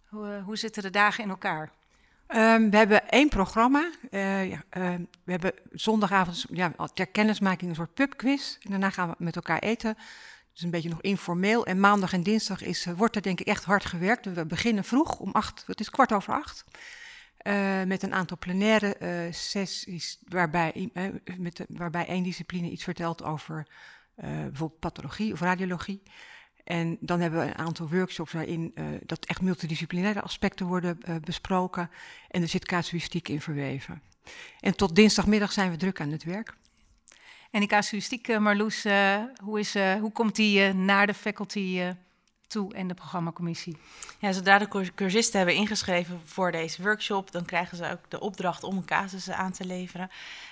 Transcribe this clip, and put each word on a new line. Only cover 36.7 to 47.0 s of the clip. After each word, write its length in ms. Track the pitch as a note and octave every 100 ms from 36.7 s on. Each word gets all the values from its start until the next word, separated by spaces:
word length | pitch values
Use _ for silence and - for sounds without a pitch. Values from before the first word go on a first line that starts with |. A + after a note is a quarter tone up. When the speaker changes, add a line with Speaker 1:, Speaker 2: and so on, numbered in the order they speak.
| _ _ _ - - - - -
Speaker 1:
En 80 | G#3+
die 100 | G3+
casuïstiek, 580 | G#3 G3+ G#3 - A#3+ -
eh, 100 | A3
Marloes, 480 | G#3 G3+ G#3+ - G#3
eh, 380 | G3+ G3 G3+ A#3+ C4
hoe 160 | G3 G#3+
is, 160 | G#3 G#3
eh, 180 | F#3+
hoe 180 | G3 G#3+
komt 240 | G#3+ A3 G#3
die, 260 | G#3+ G3+
eh, 120 | G3
naar 340 | F#3+ G3 G3 G3+
de 60 |
faculty, 640 | G3 G#3+ G3+ G3 G#3 F#3 F#3
eh, 100 | F3+ F3+ _ _ _ _ -
toe 240 | A3 F#3+
en 140 | - F#3
de 60 |
programmacommissie? 840 | F3+ - F3+ E3 E3 F3 E3 - D3+ - - - -
Speaker 3:
Ja, 120 | G#3
zodra 260 | F#3+ F#3 G3+
de 100 | G#3
cur-, 260 | G3+ F3+ -
cursisten 420 | F#3+ G#3+ A3+ G3
hebben 180 | F3 F3+
ingeschreven 640 | G#3 G#3+ - F3 E3+ F3 E3
voor 260 | - F3+
deze 300 | E3 D#3+ -
workshop, 500 | G3 G#3+